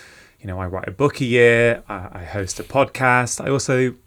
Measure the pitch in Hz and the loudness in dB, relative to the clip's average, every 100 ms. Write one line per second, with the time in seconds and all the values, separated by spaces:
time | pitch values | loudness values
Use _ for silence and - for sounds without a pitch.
0 | - - - _ 98 92 92 92 - 92 | -20 -20 -20 _ -12 -8 -6 -8 -8 -2
1 | 139 - 127 120 120 117 117 117 - 98 | -2 0 0 4 6 6 2 0 -6 -12
2 | 90 95 85 104 92 - - 135 131 - | -12 -14 -10 -8 -6 -8 -4 0 0 0
3 | 131 123 120 - - 139 - 127 127 123 | 2 2 0 -4 -2 -2 0 0 0 -4